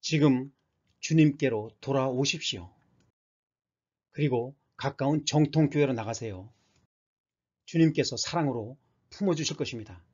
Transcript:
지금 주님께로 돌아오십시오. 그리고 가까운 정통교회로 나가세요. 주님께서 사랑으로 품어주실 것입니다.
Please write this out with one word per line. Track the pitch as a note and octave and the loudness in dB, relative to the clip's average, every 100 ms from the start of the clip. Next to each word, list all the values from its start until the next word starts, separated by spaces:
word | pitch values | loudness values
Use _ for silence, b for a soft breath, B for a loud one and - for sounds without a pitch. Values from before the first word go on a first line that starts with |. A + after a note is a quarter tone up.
지금 | - D#3 D3 B2+ C#3 _ _ _ _ _ | -2 2 4 4 -2 _ _ _ _ _
주님께로 | - D#3 D3+ C#3+ C3+ A2+ A2 _ | 0 4 4 4 -2 -2 -6 _
돌아오십시오. | - C3+ C3 B2+ C#3 D#3+ - G#2 E2+ _ _ _ _ _ _ _ _ _ _ _ _ _ _ | -4 -2 0 0 -2 -2 -6 -8 -10 _ _ _ _ _ _ _ _ _ _ _ _ _ _
그리고 | - D3 B2 B2 C#3 _ _ | -4 -2 0 -4 -10 _ _
가까운 | D#3 - C3+ D3+ - | -8 -4 -2 -2 0
정통교회로 | D#3 D3+ D3+ D3 D3 C#3+ | 2 4 4 2 2 0
나가세요. | A#2+ G#2+ A#2 A2+ F#2 G#2 _ _ _ _ _ _ _ _ _ _ _ - | 0 -6 -8 -8 -10 -14 _ _ _ _ _ _ _ _ _ _ _ -6
주님께서 | E3 D#3+ D3+ C3+ A#2+ | 4 4 4 -2 -2
사랑으로 | - E3+ D3+ A#2 G#2+ C3 _ _ _ | -4 -2 -2 -2 -8 -12 _ _ _
품어주실 | - G3+ D#3+ D3+ D#3 | -4 -2 0 -2 -4
것입니다. | C#3+ A#2 G#2 F#2 _ | -6 -8 -14 -18 _